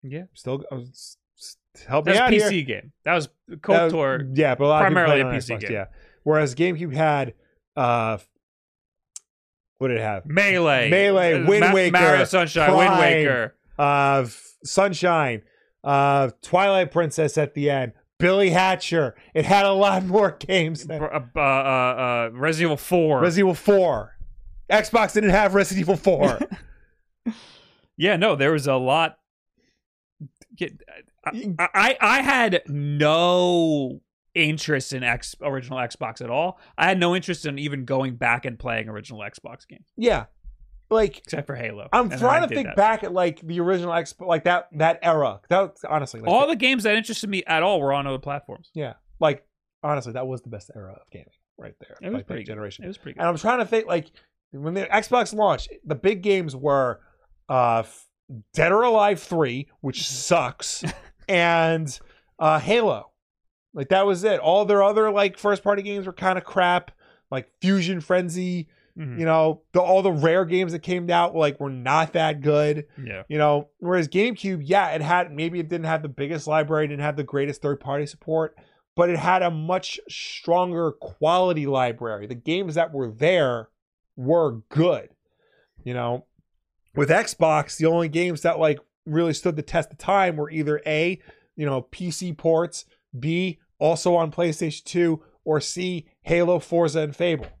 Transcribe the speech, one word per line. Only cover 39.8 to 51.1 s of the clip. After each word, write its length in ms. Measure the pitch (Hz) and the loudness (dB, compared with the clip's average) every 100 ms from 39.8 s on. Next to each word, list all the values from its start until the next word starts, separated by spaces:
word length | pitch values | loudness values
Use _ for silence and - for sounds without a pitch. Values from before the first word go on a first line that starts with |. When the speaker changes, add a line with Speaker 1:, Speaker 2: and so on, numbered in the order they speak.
| _ - | _ -2
Speaker 2:
Yeah. 300 | 233 170 104 _ - - - - _ | 0 0 -4 _ -20 -20 -20 -20 _
Like, 260 | 220 208 - | 0 0 -4
Speaker 1:
Except 260 | - 143 143 | -10 -10 -8
for 80 | |
Halo. 340 | 131 117 104 - | -10 -10 -10 -2
Speaker 2:
I'm 120 | 233 | 0
Speaker 1:
And 80 | 240 | 0
then 60 | - | 0
Speaker 2:
trying 240 | 240 294 | 2 2
Speaker 1:
I 40 | 339 | 0
Speaker 2:
to 20 | |
Speaker 1:
did 60 | 254 | -4
Speaker 2:
think 100 | 254 | -4
Speaker 1:
that. 100 | - | 2
Speaker 2:
back 260 | 208 220 | 2 2
at, 120 | 208 | -2
like, 260 | 180 180 160 | 0 -2 -2
the 200 | 160 170 | -8 -4
original 320 | 170 190 175 | 0 0 0
Xbox, 320 | 170 165 - 180 | -4 -4 -12 -2
like, 180 | 165 | 0
that, 240 | 175 175 - | 2 0 -2
that 260 | 151 160 170 | 0 2 2
era. 400 | 170 160 135 98 _ | 2 2 2 -2 _
That 120 | 180 | 0
was, 220 | 196 - - | 0 -4 -4
honestly, 320 | 151 139 113 | -4 -4 -8
like, 80 | 110 | 0
Speaker 1:
All 140 | 220 | 2
Speaker 2:
the 60 | 285 | 2
Speaker 1:
the 80 | 320 | 2
games 260 | 254 269 | 0 0
that 140 | 214 214 | 0 0
interested 340 | 220 226 208 | -2 -8 -6
me 140 | 196 - | -6 -2
at 160 | 160 | 0
all 180 | 175 190 | 2 0
were 140 | 139 | 0
on 120 | 139 139 | -2 -2
other 120 | 131 | -6
platforms. 500 | 143 143 - - _ | -8 -10 -10 -20 _
Speaker 2:
Yeah. 180 | - 139 - _ - | -10 -10 -12 _ -2
Like, 260 | 156 147 _ _ _ _ | 0 0 _ _ _ _
honestly, 300 | 151 147 123 | -4 -4 -4
that 140 | 117 131 | -8 -8
was 160 | 127 | -8
the 80 | 120 | -12
best 200 | 110 - - | -18 -18 -20
era 160 | 95 101 | -20 -20
of 100 | _ | _